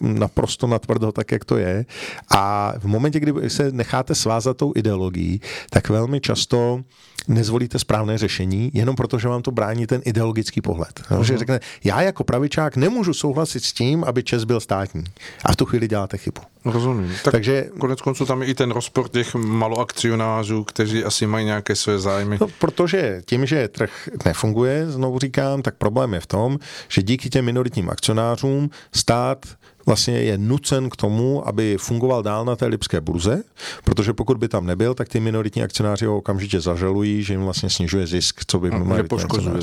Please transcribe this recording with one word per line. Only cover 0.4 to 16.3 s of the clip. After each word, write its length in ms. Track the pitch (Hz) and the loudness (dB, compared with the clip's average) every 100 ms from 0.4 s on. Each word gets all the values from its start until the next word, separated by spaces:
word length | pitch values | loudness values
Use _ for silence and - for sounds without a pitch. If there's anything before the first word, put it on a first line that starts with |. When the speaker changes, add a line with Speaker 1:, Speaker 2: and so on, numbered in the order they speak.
| 113 - 123 | -2 0 0
Speaker 1:
natvrdo, 460 | 113 - 113 110 | 0 2 0 0
tak 200 | 110 107 | -2 -2
jak 120 | 110 | -4
to 120 | - 117 | 0 0
je. 280 | 90 98 123 - - - - | 2 0 -4 -8 -12 -12 2
A 420 | 101 98 101 104 113 | 4 4 2 0 -2
v 60 | 101 | 0
momentě, 340 | 107 147 151 | 0 2 0
kdy 300 | 147 147 - | 0 0 0
se 220 | - 139 | 0 0
necháte 420 | 127 113 127 127 | 0 0 -2 0
svázat 420 | 156 110 113 123 123 | 0 2 2 0 0
tou 160 | 143 113 | 0 2
ideologií, 640 | 107 95 92 90 85 98 - - - | 2 0 0 -2 -2 -2 -6 -12 -2
tak 180 | 95 - | 0 2
velmi 320 | 107 120 139 | 2 2 0
často 600 | - 117 - 123 120 123 127 _ - - - | 0 -2 0 2 2 -2 -6 _ -20 -6 0
nezvolíte 500 | 113 110 120 123 117 | 2 2 0 0 -2
správné 400 | - 107 107 110 | 0 0 0 0
řešení, 520 | 104 - 92 95 123 | 0 0 -2 0 0
jenom 220 | 120 120 135 | 0 0 0
proto, 220 | 117 117 | 0 0
že 100 | 120 | 0
vám 140 | 123 | -2
to 80 | 127 | -2
brání 360 | 113 104 117 110 | 0 0 0 0
ten 140 | 127 | 0
ideologický 560 | 123 110 113 113 104 110 | 0 0 0 0 -2 -4
pohled. 400 | - 82 78 - - | -2 -2 -4 -8 -2
Jo, 140 | 95 | 2
že 80 | 113 | 2
Speaker 2:
Mhm. 60 | 123 | 2
Speaker 1:
řekne, 220 | 117 104 - - | 0 -2 -4 -4
já 180 | 101 104 | 0 2
jako 220 | 190 - | 2 0
pravičák 520 | - 123 143 - 151 131 | 0 0 0 0 0 2
nemůžu 380 | 165 247 175 | 2 2 0
souhlasit 500 | 135 147 139 160 123 | 0 0 0 -2 -2
s 80 | - | -4
tím, 320 | - 123 160 | 0 2 2
aby 180 | 151 120 | 2 0
ČEZ 220 | 123 120 | 0 0
byl 160 | 110 117 | 2 0
státní. 440 | - 98 98 85 90 - - - | 0 -2 -2 -6 -8 -12 -18 -2
A 80 | - | 2
v 40 | - | 2
tu 80 | |
chvíli 240 | 131 120 110 | 2 0 0
děláte 300 | 104 98 98 | 0 -2 -6
chybu. 220 | - | -6